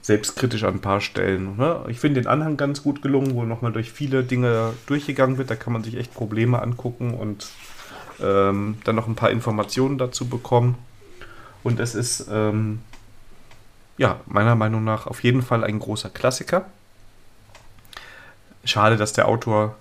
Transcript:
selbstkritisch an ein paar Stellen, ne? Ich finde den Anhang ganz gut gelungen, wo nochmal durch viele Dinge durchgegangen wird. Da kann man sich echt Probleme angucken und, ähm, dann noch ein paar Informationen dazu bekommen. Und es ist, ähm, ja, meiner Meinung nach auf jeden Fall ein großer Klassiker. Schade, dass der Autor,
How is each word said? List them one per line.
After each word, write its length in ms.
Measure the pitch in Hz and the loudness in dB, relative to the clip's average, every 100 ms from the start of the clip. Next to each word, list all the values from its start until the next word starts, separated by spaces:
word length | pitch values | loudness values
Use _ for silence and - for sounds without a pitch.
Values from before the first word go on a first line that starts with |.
selbstkritisch 640 | - 104 - - 131 110 | 2 2 2 -2 -2 0
an 100 | 101 | 0
ein 60 | 95 | 0
paar 200 | 101 98 | 0 0
Stellen, 560 | - 98 95 95 95 101 | 0 -2 0 0 -2 -2
ne? 280 | 147 170 - | 0 0 -6
Ich 120 | 117 | -2
finde 220 | 151 131 | 0 2
den 60 | 107 | 2
Anhang 280 | 135 156 143 | 2 0 -2
ganz 260 | 143 143 | -2 -2
gut 200 | - - | -2 -2
gelungen, 320 | 135 135 135 | 0 2 2
wo 100 | 120 | -2
nochmal 280 | 117 113 117 | -2 -2 -2
durch 200 | 110 113 | -2 -6
viele 320 | - 143 131 | -6 -2 0
Dinge 480 | 123 123 123 113 113 120 - | 0 2 2 2 0 -4 -2
durchgegangen 500 | 143 143 135 131 131 | -2 -2 0 2 2
wird. 140 | 131 | -2
Da 60 | 110 | -4
kann 160 | - | -4
man 120 | 113 | -4
sich 120 | 113 120 | -4 -8
echt 180 | 120 | -8
Probleme 480 | - 107 110 120 120 | -6 -4 2 4 4
angucken 500 | 120 120 120 - 120 | 2 -2 -6 -4 -6
und, 360 | 113 104 101 - - - - - - - - | -4 -6 -8 -12 -16 -18 -18 -16 -18 -16 -4
ähm, 580 | 98 98 98 101 101 110 | 0 4 4 2 -2 -4
dann 120 | - 110 | 0 0
noch 120 | 110 | 0
ein 60 | |
paar 160 | 110 110 | 2 2
Informationen 680 | 117 120 107 101 127 135 135 | 2 0 -2 -2 0 0 0
dazu 280 | 123 - 123 | -4 -4 -6
bekommen. 500 | 127 - 120 120 120 - - - - - - - - | -6 2 4 4 0 -6 -20 -20 -18 -18 -18 -20 -6
Und 180 | - 113 | -2 0
es 140 | 117 | 0
ist, 340 | 107 120 - - | -2 -2 -4 -2
ähm, 500 | 107 107 107 107 107 - - - - - - - - - - - - | 0 2 0 -2 -4 -10 -20 -20 -20 -20 -20 -20 -20 -20 -20 -14 0
ja, 220 | 120 - - | 0 0 -2
meiner 280 | 101 113 | 2 4
Meinung 300 | 117 110 110 | 4 4 2
nach 220 | 110 107 - | 0 -2 -4
auf 160 | - | 0
jeden 200 | 120 127 | 4 4
Fall 220 | 123 117 | 2 0
ein 160 | 107 104 | 0 -2
großer 280 | 98 110 95 | -4 -6 -8
Klassiker. 580 | - - - - 196 - - - - - - - - - - - - - - - - - - - - | 0 0 0 0 -2 -2 -18 -20 -20 -20 -20 -20 -20 -20 -20 -20 -20 -20 -20 -20 -20 -20 -20 -20 -12
Schade, 320 | - 107 107 113 | -2 4 6 6
dass 160 | 104 | 2
der 160 | - 104 | 2 4
Autor, 480 | 113 113 107 107 120 | 2 2 2 2 -4